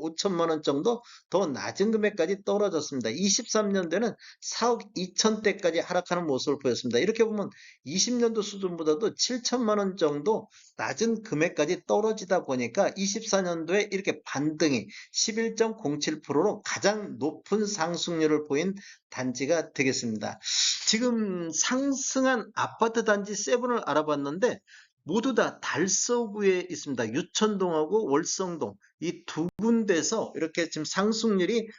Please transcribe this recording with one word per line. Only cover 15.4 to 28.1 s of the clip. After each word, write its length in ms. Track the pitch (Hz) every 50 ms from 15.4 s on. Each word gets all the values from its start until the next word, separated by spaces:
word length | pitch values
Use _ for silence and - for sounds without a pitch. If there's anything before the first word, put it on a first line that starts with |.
| 226 226 220 - 226 226 220 - - 143 147 151 147 160 156 151
프로로 400 | - - 139 143 175 208 156 - -
가장 540 | - - - - 190 214 214 202 156 131 113
높은 480 | 123 156 147 - - - 202 214 214 196
상승률을 800 | - 165 160 170 175 160 - 175 170 160 156 151 151 151 151 147
보인 260 | 139 143 170 196 196 196 - - - - _ _
단지가 600 | - 127 127 127 123 123 139 135 170 160 - -
되겠습니다. 680 | - - 135 131 123 - 123 117 107 107 107 104 - - - - - - - - - - - -
지금 640 | - 220 247 247 233 226 214 202 180 175 170 165
상승한 1000 | 156 - - - 254 262 277 285 269 247 - - - 262 262 262 262 226 190 - -
아파트 520 | - 123 - - - 220 226 220 233 214
단지 280 | 220 208 202 196 208 208
세븐을 460 | 185 - 269 254 240 247 247 240 214 -
알아봤는데 760 | - 143 151 151 151 147 143 139 139 147 190 240 240 208 - - _ - - - _ _ _ _
모두 300 | - 170 233 220 269 240
다 260 | 220 180 151 - -
달서구에 1080 | - - - 135 180 196 190 - - - 240 240 233 214 196 214 202 190 185 180 175 -
있습니다. 440 | 160 147 - 147 135 120 117 107 113
유천동하고 960 | 139 135 - - - 214 214 208 190 190 180 165 156 156 160 196 220 220 147